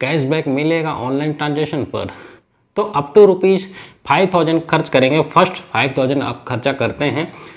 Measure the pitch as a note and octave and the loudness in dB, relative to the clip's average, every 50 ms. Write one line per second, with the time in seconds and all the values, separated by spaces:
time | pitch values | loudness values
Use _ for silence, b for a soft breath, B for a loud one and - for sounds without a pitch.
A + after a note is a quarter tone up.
0 | B2+ C3 D#3+ D#3+ C3+ C3 D#3 D#3 D3+ D3+ C3 C#3 D3+ D#3+ E3 E3 D#3+ D#3+ C#3+ - | -4 -2 -2 -2 0 0 -2 -2 -2 -2 -2 -2 0 0 0 0 -2 -4 -6 -6
1 | A#2+ B2+ C3+ C#3 D3 D3+ D3+ D3 D3+ D3 D3 D3 D#3 D3 D#3+ D3 A2 - - G#2+ | -6 -4 -4 -2 -2 -4 -4 -4 -4 -4 -2 -2 -2 -2 -2 -4 -4 -4 -6 -8
2 | F#2 F2 B B B B B B _ _ _ _ _ _ _ G3 G#3 G#3 - D3 | -8 -8 B B B B B B _ _ _ _ _ _ _ -4 -4 -2 -2 -4
3 | C#3+ - - G#3+ G#3 F#3+ F#3 F#3 F#3 F#3+ F#3+ F#3 - - B B B B B B | -4 4 8 8 8 8 6 4 2 2 2 2 -2 -8 B B B B B B
4 | _ - C#3+ D#3 G3 F#3 F3+ F3 D#3+ D#3+ E3 E3 D#3+ - - D#3 D3+ - - C3 | _ 0 2 2 2 2 2 0 2 2 0 -2 0 0 -2 -2 0 2 2 2
5 | B2+ C3 D3 D#3 D3 D3+ - E3+ F#3 F#3+ - - - - - A2 B2+ C3+ C3 C#3 | 2 4 2 0 0 2 2 2 2 2 0 -10 -12 -6 -4 -2 -2 -2 0 -2
6 | C3 C3 C#3 C#3 A#2+ A2 A#2+ - - - B2+ A#2 - C#3 C3 - A#2+ A2 - - | -2 0 0 -2 -4 -4 -8 -10 -8 -8 -8 -4 -2 -4 -2 -2 -4 -4 -2 -2
7 | C#3+ C#3+ A2+ C#3 E3 E3 B B B B B | -4 -2 -2 -2 -6 -6 B B B B B